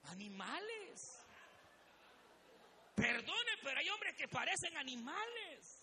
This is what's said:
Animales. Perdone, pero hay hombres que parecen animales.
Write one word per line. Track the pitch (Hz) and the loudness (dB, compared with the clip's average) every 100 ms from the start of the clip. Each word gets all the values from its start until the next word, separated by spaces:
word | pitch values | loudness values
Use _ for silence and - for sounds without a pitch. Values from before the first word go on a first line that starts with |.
Animales. | - 185 208 196 190 302 427 453 381 214 - - - - - - - - - - - - - - - - - - - | -8 -8 -6 -4 -2 0 -2 -4 -6 -8 -8 -10 -14 -16 -18 -18 -20 -20 -20 -20 -20 -20 -20 -20 -20 -20 -20 -20 -2
Perdone, | - 226 240 226 415 480 415 | 4 6 4 2 2 4 2
pero | 262 269 | 2 2
hay | 330 | 2
hombres | 427 403 - | 2 0 -2
que | 277 | 0
parecen | 254 269 381 359 320 | 2 4 4 2 0
animales. | 262 247 233 359 453 466 381 277 - - | 0 0 0 2 0 0 -4 -8 -14 -16